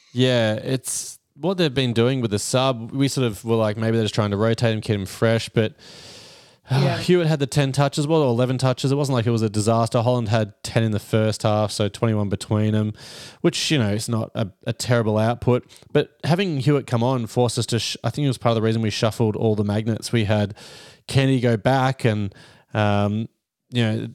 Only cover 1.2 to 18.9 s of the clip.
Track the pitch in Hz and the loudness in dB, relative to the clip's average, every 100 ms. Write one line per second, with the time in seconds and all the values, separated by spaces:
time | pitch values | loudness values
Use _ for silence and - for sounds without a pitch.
1.2 | _ - 165 180 156 127 123 113 120 135 | _ -6 -4 0 0 0 0 2 2 2
2.2 | 113 101 - 127 131 117 117 135 139 139 | -2 -2 -2 0 0 -2 -4 -2 -2 0
3.2 | 123 98 113 113 107 107 113 113 107 - | -2 -2 -2 0 0 0 0 0 0 0
4.2 | 104 101 113 113 117 110 - 104 92 - | 0 0 0 2 0 -2 -2 -4 -4 0
5.2 | 113 113 - 120 110 - - - - - | 2 2 0 -2 -2 -4 -20 -20 -20 -20
6.2 | - - - _ - 131 139 113 139 180 | -20 -20 -20 _ -2 0 0 0 2 2
7.2 | 156 151 139 147 135 131 139 - 143 160 | 2 0 0 0 0 0 0 0 0 2
8.2 | 135 117 127 127 131 123 135 139 135 127 | 2 2 0 2 0 0 0 0 0 0
9.2 | 120 117 110 107 107 113 113 123 120 123 | 0 0 0 0 2 2 2 2 2 0
10.2 | 107 117 104 - - 120 113 104 - 113 | 0 0 0 -6 -4 0 0 -2 0 0
11.2 | 110 - 110 107 104 - 104 - 117 107 | 0 0 0 0 0 0 -2 0 0 0
12.2 | 101 98 - 107 107 107 107 - - - | -2 -4 -2 0 2 0 -2 -6 -14 -18
13.2 | - - 175 - - 151 104 104 120 113 | -20 -2 -2 -2 -2 0 0 -2 -2 -4
14.2 | 113 113 95 - - - - 120 107 107 | -4 -6 -6 -6 -8 -6 0 0 2 2
15.2 | 113 120 123 123 - - - 147 - _ | 0 0 0 0 -2 -20 -2 -2 -2 _
16.2 | - 196 196 139 123 143 - 117 123 131 | -2 0 0 0 2 0 0 0 0 -2
17.2 | 110 123 120 - - 113 - - - 147 | -2 0 0 0 -2 -2 -4 -4 -6 -2
18.2 | 139 - 120 113 113 113 110 | -2 0 0 2 0 0 -2